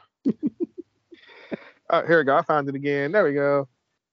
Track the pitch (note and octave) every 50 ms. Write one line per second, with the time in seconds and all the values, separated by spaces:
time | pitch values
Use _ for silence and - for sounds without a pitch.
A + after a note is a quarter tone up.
0 | _ _ _ _ - C4+ - - - B3+ - - F4 - _ - - _ _ _
1 | _ _ E4+ - - - - - - - - - - - _ _ _ - E3+ D#3+
2 | - D#3 E3+ E3 C#3+ C3+ C#3 E3 E3+ - D#3 D3 C#3 C#3+ C#3 C#3 C#3+ C#3+ C#3+ C#3+
3 | C#3 D3 F#3+ G#3+ F#3 D3 C#3 C#3+ C#3+ C#3+ C#3+ C#3+ C3+ - _ _ _ _ _ _
4 | _ _